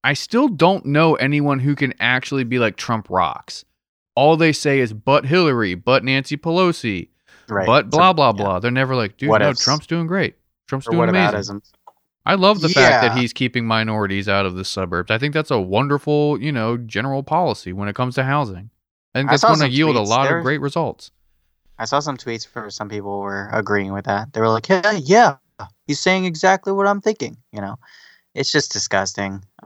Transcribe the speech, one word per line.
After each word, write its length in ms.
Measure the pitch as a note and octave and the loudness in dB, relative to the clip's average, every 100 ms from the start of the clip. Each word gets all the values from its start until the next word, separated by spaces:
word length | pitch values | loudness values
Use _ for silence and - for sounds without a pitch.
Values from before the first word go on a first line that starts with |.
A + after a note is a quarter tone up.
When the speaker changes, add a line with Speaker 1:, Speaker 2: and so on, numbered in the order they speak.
Speaker 1:
I 80 | C3+ | -4
still 360 | D3+ - A#3 C#4+ | -4 -2 0 0
don't 360 | D#3+ E3 G3 | 4 2 2
know 300 | C3+ D3 E3 | 0 2 4
anyone 440 | D3+ C3+ D3 C#3+ C3+ | 4 2 0 0 0
who 140 | C3+ | 0
can 200 | C#3 C3+ - | 0 -2 -2
actually 440 | A#2 B2+ - C#3 | 0 0 -2 -4
be 140 | A#2+ B2 | -2 0
like, 180 | A2+ - | 0 -2
"Trump 300 | - A2+ - | -4 -6 -2
rocks." 560 | F#2 E2 - - - - _ _ _ _ | 0 0 -2 -14 -20 -20 _ _ _ _
All 220 | - C#3+ D#3+ | 2 4 4
they 160 | D#3+ | 2
say 280 | C#3+ D3 C#3 | 2 0 2
is, 120 | A#2+ | 0
"But 320 | G#2+ C3+ C#3+ | -2 2 2
Hillary, 500 | C3 F3+ D#3+ B2 G2+ | 4 2 2 2 0
but 300 | F2+ A#2+ C3 | -2 0 2
Nancy 320 | B2 C3+ C3 D3 | 2 -2 -2 -6
Pelosi, 720 | E3 E3+ F3+ D#3+ A#2+ F#2 - _ _ _ - | -2 0 0 0 -4 -6 -8 _ _ _ -6
Speaker 2:
Right. 140 | G#2 F#2+ | -2 4
Speaker 1:
but 200 | C3+ G2 | 4 4
Speaker 2:
So, 120 | D3+ | 4
Speaker 1:
blah, 140 | F#3 | 4
blah, 160 | E3 C3 | 4 2
Speaker 2:
yeah. 40 | |
Speaker 1:
blah." 260 | G2+ G2+ F#2 | 2 0 0
They're 100 | A2+ | 0
never 240 | B2+ C3 | 0 0
like, 220 | C3 G#2 - | 0 -4 -4
"Dude, 100 | C#3 | 2
Speaker 2:
What 140 | G#2+ | 4
Speaker 1:
no, 80 | D3 | 4
Speaker 2:
ifs. 100 | C3 | 0
Speaker 1:
Trump's 260 | - D3+ - | 0 -2 -2
doing 180 | E3 E3 | -4 -2
great. 300 | F#3+ D3 - _ _ - | -2 -4 -6 _ _ -8
Trump's 180 | C3+ - | -8 -2
Speaker 2:
Or 60 | |
Speaker 1:
doing 160 | E3+ - | 0 2
amazing." 300 | F#2 G2+ G#2 G2+ G2+ | 2 2 0 -6 -12
Speaker 2:
whataboutisms. 120 | - _ _ _ _ _ | -16 _ _ _ _ _
Speaker 1:
I 100 | - F#3+ | -2 2
love 240 | F#3 G#3 | 4 4
the 60 | D#3+ | 2
fact 340 | F3+ B2+ A#2+ | 4 6 6
that 120 | B2 B2 | 4 2
Speaker 2:
Yeah. 40 | |
Speaker 1:
he's 120 | A#2+ | -2
keeping 320 | - B2 B2+ A#2 | -2 -4 -2 -2
minorities 600 | A2 A2 G#2+ G2 G2 G2 | 0 0 -2 -2 -2 0
out 180 | G2 G2 | 0 0
of 80 | |
the 100 | F2+ | -4
suburbs. 460 | F#2+ - F#2 F2 F2+ | -6 -6 -4 -2 -2
I 80 | A2 | -2
think 160 | D3 | -2
that's 160 | D3+ D3+ | -2 -2
a 80 | B2 | -2
wonderful, 800 | F#2 G2+ C#3 C#3+ - D3 D3 C#3 | 0 0 0 -2 0 0 0 -2
you 120 | C#3 | -2
know, 240 | C3+ A2 A#2+ | -2 -2 -4
general 440 | A#2 G2+ C3+ C3+ | -6 -6 -4 -4
policy 480 | C#3 D#3 E3 G#2+ - | -2 -2 0 -2 -8
when 160 | F#2 G2+ | -8 -6
it 60 | G2+ | -4
comes 180 | B2+ | -4
to 80 | B2 | -2
housing. 460 | C3 D3 A#2+ F#2 G#2 _ _ _ _ | -2 -2 -4 -8 -16 _ _ _ _
I 40 | B2+ | -4
think 100 | C#3 | 0
Speaker 2:
I 20 | |
Speaker 1:
that's 80 | C#3+ | 4
Speaker 2:
saw 60 | - | 4
Speaker 1:
gonna 100 | D#3 | 4
Speaker 2:
some 60 | C#3+ | 2
Speaker 1:
yield 240 | C3 D#3 B2 | 2 2 2
a 40 | |
Speaker 2:
tweets. 60 | G#2 | 2
Speaker 1:
lot 160 | A#2 C#3 | 2 2
of 20 | |
Speaker 2:
There 120 | E3 | 0
Speaker 1:
great 180 | E3+ D#3 | -2 -4
results. 500 | C#3 E3+ C#3 - - _ _ _ _ _ _ - | -4 -4 -4 -6 -16 _ _ _ _ _ _ -12
Speaker 2:
I 60 | A2+ | -4
saw 120 | C#3+ | -2
some 180 | D3 C3 | -2 -6
tweets 280 | - A2+ - | -8 -10 -10
where 160 | A#2+ G#2+ | -14 -14
some 180 | - G#2 | -12 -10
people 300 | G#2 G2 G2 | -10 -8 -8
were 280 | G2+ G2 G2+ | -6 -6 -4
agreeing 400 | G#2+ G2+ G#2 G2 | -4 0 -2 -2
with 120 | G2 | -4
that. 280 | - G2+ A2+ | -4 -4 -4
They 80 | A2+ | 0
were 80 | A2+ | 2
like, 200 | - - | 2 2
"Yeah, 240 | F#3+ G3+ | 0 2
yeah, 440 | G#3 C3+ G#3+ G#3+ C#3+ _ - G#2 _ - | -2 4 6 6 2 _ -20 -20 _ -6
he's 100 | C#3+ | -2
saying 260 | F#3 F#3+ F#3 | 0 0 0
exactly 460 | D#3 F#3+ F#3+ F#3+ | 0 2 2 0
what 140 | G3 G3 | 0 0
I'm 140 | G3+ | 0
thinking," 360 | A3 G#3+ A#2 A2+ _ | -2 -4 -6 -12 _
you 80 | G#2+ | -12
know? 180 | G2 - _ - - _ _ | -10 -12 _ -20 -20 _ _
It's 200 | - G2+ | -6 -2
just 180 | D3+ - | -2 -2
disgusting. 720 | G#2+ - G2 F#2+ - G2 G2 - _ | -4 -2 -2 -2 -4 -8 -8 -16 _